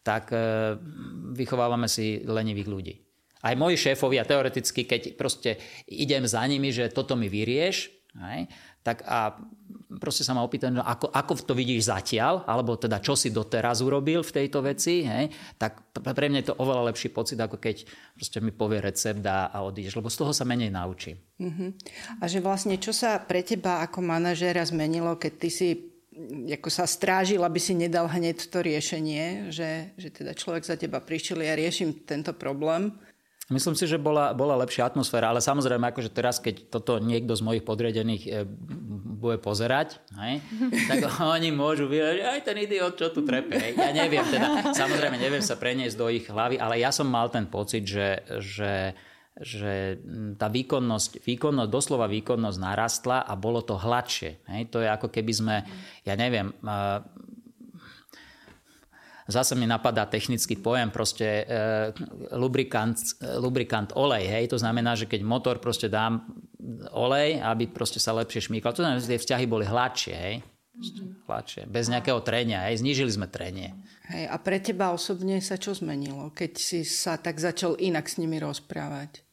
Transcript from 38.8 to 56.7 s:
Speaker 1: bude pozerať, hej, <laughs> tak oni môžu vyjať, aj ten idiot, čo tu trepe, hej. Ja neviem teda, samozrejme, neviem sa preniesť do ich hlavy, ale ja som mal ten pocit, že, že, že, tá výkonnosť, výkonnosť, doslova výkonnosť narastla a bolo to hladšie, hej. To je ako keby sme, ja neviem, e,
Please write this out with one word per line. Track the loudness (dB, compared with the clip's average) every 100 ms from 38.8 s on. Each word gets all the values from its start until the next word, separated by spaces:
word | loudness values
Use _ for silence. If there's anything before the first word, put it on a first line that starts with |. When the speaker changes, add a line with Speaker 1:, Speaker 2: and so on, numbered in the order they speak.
| -8 -8 -8 -4
Speaker 1:
bude | 0 0
pozerať, | 0 0 2 2 2 -6 -18
hej, | -10 -6 -6 -6 -2
<laughs> | 0 0 2
tak | 2 2 0
oni | 2 2 2
môžu | 2 2 2 2
vyjať, | 2 2 2
aj | 0 -2 -2
ten | -2
idiot, | 0 2 0 0
čo | 0
tu | 2 2
trepe, | 2 2 0
hej. | 0 2
Ja | 2
neviem | 4 4 4
teda, | 4 4 4 2 2
samozrejme, | 2 2 2 2 2
neviem | 0 2
sa | 0 0
preniesť | 0 0 -2 0
do | 0
ich | 0 -2
hlavy, | 0 0 2
ale | 2 2
ja | 2
som | 4 2
mal | 4 2
ten | 0 -2
pocit, | -2 -2 -2
že, | -2 2 2 2 -2 -6
že, | -6 -4 -2 0 -2 -6 -16 -20 _ -16
že, | -12 -6 -2 -2 -2 -4 -8 -8 -8 -2
tá | 0
výkonnosť, | 0 0 0 2 0 -2 -4 -4
výkonnosť, | 0 2 2 2
doslova | 0 2 2 2
výkonnosť | 0 0 0 0 0
narastla | -2 0 0 0 0 0 0
a | -2
bolo | 0 0
to | 0
hladšie, | -2 2 2 0 -4 -6 -10 -8
hej. | -6 -2
To | 0
je | 2
ako | 2 0
keby | -2 0
sme, | 0 2 0 -2 -12 -16 -14 -4
ja | 0
neviem, | 2 2 0
e, | -4 -6